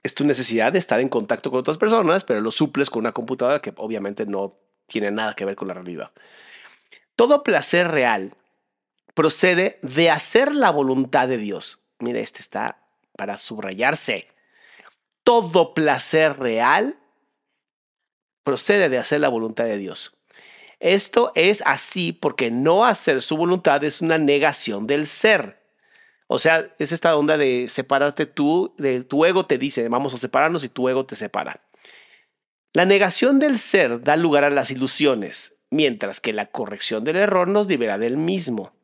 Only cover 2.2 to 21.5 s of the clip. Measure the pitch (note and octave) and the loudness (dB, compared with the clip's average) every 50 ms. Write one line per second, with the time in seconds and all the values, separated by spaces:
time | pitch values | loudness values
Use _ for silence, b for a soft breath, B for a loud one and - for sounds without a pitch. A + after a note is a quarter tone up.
2.2 | - - A#2+ G#2 G#2+ A2+ - - D3+ C3+ - C3+ C#3 - - A#2 A2 A#2 - - | 0 -2 -2 -2 -2 -4 0 0 -2 0 0 -4 -4 -2 -2 -4 -4 -4 -6 -6
3.2 | A#2 A#2 C3 B2+ B2 B2 C#3+ C#3+ - G#2 - - - A2 A2+ G#2 G2 G2+ G2+ - | -6 -6 -4 -2 0 0 0 -2 -4 -10 -12 -10 -10 -8 -8 -6 -8 -8 -8 -8
4.2 | A2 G#2 G2+ F#2+ G2+ G2 _ _ _ _ _ _ _ _ - A2+ G#2 G2+ G#2 G#2+ | -8 -6 -4 -6 -6 -8 _ _ _ _ _ _ _ _ -6 -4 -4 -2 -2 -4
5.2 | A2 G#2+ - - G2 G2 G2 - - F#2+ F2+ F#2 F2+ F2+ F2 D2+ G#1+ - B B | -4 -6 -6 -6 -6 -6 -6 -8 -10 -10 -10 -12 -12 -14 -12 -12 -14 -16 B B
6.2 | B B B B B B B B B B B B B B B B B B _ - | B B B B B B B B B B B B B B B B B B _ 0
7.2 | A#3 B3 D4 C#4+ - - F#3+ D3 - - - F3 F3+ E3+ D#3+ D3 B2+ A#2+ A2 G2+ | 4 4 4 2 2 0 0 0 0 2 2 2 2 2 0 0 0 0 0 -2
8.2 | F#2+ G2 - _ _ _ _ _ _ _ _ _ _ _ _ _ _ _ _ - | -4 -10 -14 _ _ _ _ _ _ _ _ _ _ _ _ _ _ _ _ 0
9.2 | D#3 D#3+ - - - F#3 F3+ E3+ F#3 F#3+ - _ - C3 B2+ D3+ E3+ E3 D#3+ D3+ | 2 2 2 2 2 2 2 2 0 -2 -4 _ -12 -4 0 2 4 4 4 4
10.2 | - - - A3+ C#4 C#4+ D4 D4 B3 F#3+ D3+ D3 C#3 C3 C3 C3 C3 B2+ - C#3 | 2 4 4 4 4 4 0 2 2 2 2 2 0 0 0 0 -2 0 0 0
11.2 | B2+ B2+ B2+ A#2 G#2+ G2+ G2 - - - - _ _ _ _ _ A#2+ A#2+ A#2+ A2+ | 0 0 -2 -4 -4 -8 -8 -8 -10 -12 -14 _ _ _ _ _ -8 -6 -6 -4
12.2 | A2 G#2+ - - - - - G#2 A2 A2+ - _ _ _ _ _ _ _ _ - | -6 -8 -8 -10 -12 -8 -6 -6 -6 -6 -8 _ _ _ _ _ _ _ _ -8
13.2 | G2 G2+ G2+ - - - A#2 G#2+ G#2 F#2+ F#2+ G2 A#2+ C3+ D#3 D3+ - - A2 F2+ | -8 -8 -6 -8 -8 -10 -8 -10 -10 -10 -6 -2 0 2 2 2 0 0 -2 -4
14.2 | - _ b b b b b b b b b b b b b _ _ _ _ _ | -8 _ b b b b b b b b b b b b b _ _ _ _ _
15.2 | _ A#3+ A#3+ A#3 G3+ E3+ D#3+ F3+ E3+ E3+ - D#3+ D#3 D3+ C3+ B2 - - - D#3 | _ 4 4 4 2 2 2 2 2 4 0 -2 0 0 0 0 0 0 2 2
16.2 | D#3 D#3 C#3+ C#3 C3 A#2+ A2+ A2+ A#2+ B2+ D3 F#3 A3+ C#4 E4 _ _ _ _ _ | 2 2 0 -2 -4 -4 -2 0 2 2 2 2 0 -2 -6 _ _ _ _ _
17.2 | _ _ _ _ _ _ _ _ _ _ _ _ _ _ _ _ _ _ _ _ | _ _ _ _ _ _ _ _ _ _ _ _ _ _ _ _ _ _ _ _
18.2 | _ _ _ _ _ C#3+ C3+ B2 - - G3+ G#3 F#3 D3 B2+ B2 A2+ - D3+ D3 | _ _ _ _ _ -4 -2 0 2 2 2 2 2 2 0 -2 -2 -2 0 0
19.2 | D3+ C#3 A#2+ A2+ A2+ A2 A2 - A#2 A#2 G#2+ G2+ G2 F2+ F2+ - - - _ _ | 0 0 0 -2 -4 -6 -4 -4 -4 -4 -4 -6 -8 -10 -10 -12 -14 -16 _ _
20.2 | _ B B B B B B B B B B B - E3+ F3 G3+ - - - A3+ | _ B B B B B B B B B B B 0 2 2 2 2 2 2 0
21.2 | A#3+ - - - E3 F#3+ | 0 2 0 2 2 2